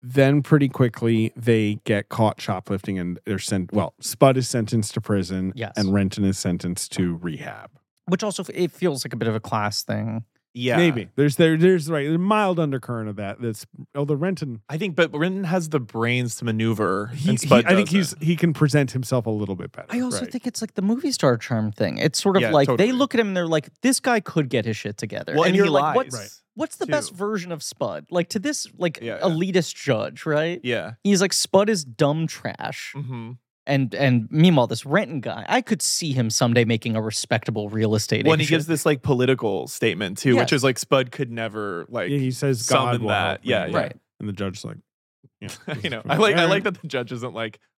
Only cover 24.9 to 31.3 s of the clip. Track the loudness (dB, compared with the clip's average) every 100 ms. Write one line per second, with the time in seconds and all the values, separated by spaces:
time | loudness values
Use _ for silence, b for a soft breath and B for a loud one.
24.9 | -8 -8 -8 -2 2 4 4 4 2 2
25.9 | 0 -2 -10 -14 -18 _ -8 -8 -6 -4
26.9 | -4 -4 -8 -4 -4 -6 -10 -10 -6 -6
27.9 | -6 -4 -4 -2 -4 -4 -6 -10 -4 -4
28.9 | -4 -8 -2 0 0 0 0 -2 -6 -2
29.9 | 0 -2 -6 -2 -2 -2 -4 -4 -4 -4
30.9 | -4 2 2 2